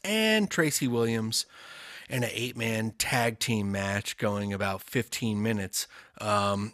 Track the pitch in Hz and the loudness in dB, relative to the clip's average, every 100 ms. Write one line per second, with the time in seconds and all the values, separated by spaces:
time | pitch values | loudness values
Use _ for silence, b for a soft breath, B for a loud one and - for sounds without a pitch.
0 | - 214 220 220 202 - 160 - 131 120 | 0 2 4 4 2 2 2 2 2 2
1 | 117 113 110 113 - b b b b b | 2 2 0 -2 -4 b b b b b
2 | b 131 117 101 123 123 113 110 110 - | b -2 -2 -2 -4 -2 -2 0 -2 -2
3 | - 131 117 113 - 110 101 98 98 101 | 0 2 2 0 0 0 0 0 0 -2
4 | - - 107 101 101 98 101 95 - 131 | -4 -2 0 0 -2 -2 -2 -2 -4 -2
5 | 113 - 117 104 107 110 95 - - b | -2 -2 -2 0 0 0 -2 -4 -6 b
6 | b - 107 104 101 101 104 | b -6 0 2 2 0 -2